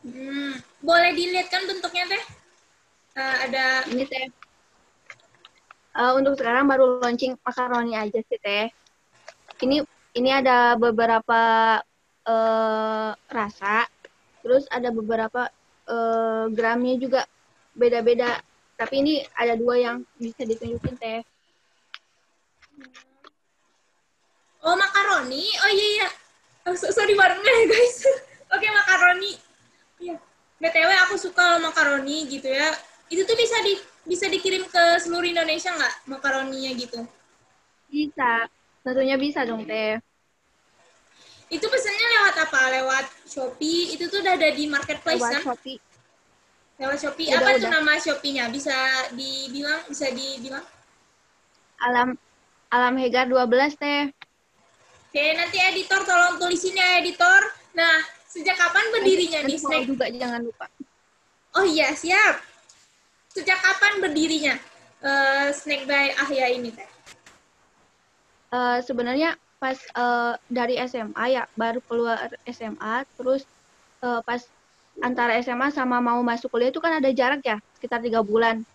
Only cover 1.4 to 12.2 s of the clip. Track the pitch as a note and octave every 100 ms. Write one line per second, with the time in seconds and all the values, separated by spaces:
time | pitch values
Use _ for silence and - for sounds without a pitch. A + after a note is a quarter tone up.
1.4 | F4+ F#4 F#4+ F#4+ F4 F4 F4+ G4+ - -
2.4 | _ _ _ _ _ _ _ - C4+ C4
3.4 | B3+ C4 C4 C4 C4 A#3+ C4+ C4 C4 _
4.4 | - _ _ _ _ _ _ - _ _
5.4 | - _ _ - _ - B3 C4 C4+ C#4
6.4 | A#3+ B3 C#4+ C4+ C4 B3 B3 A#3+ B3+ B3+
7.4 | - B3 B3 B3 A#3 A3 G#3+ A3 A3+ A#3
8.4 | G3+ G3+ A3 _ _ _ _ _ - -
9.4 | _ - B3+ D4 C#4 _ _ - B3+ C4+
10.4 | C4 B3 A#3+ A#3+ A#3+ A3 A#3 A3+ - A#3
11.4 | A3+ A3+ A3+ A3 - _ _ _